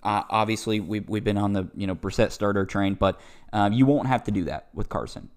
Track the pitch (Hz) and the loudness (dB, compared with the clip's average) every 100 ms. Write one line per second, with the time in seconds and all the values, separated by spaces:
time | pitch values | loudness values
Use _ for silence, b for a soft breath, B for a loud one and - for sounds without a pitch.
0 | - 104 - 107 107 110 - 107 87 107 | -2 -2 0 0 2 0 -2 -2 -2 -4
1 | 101 104 107 101 101 101 90 - 98 90 | -4 -2 0 0 2 0 -4 -6 -6 -4
2 | 98 - 107 - 104 101 95 101 98 98 | -2 2 2 2 0 0 0 0 0 2
3 | 98 92 b b b 107 101 113 131 143 | 0 0 b b b 0 2 4 4 4
4 | 131 127 - 101 82 73 - 76 - 87 | 2 -2 0 -2 -2 -6 -8 -6 -4 -4
5 | 58 - - | -6 -10 -16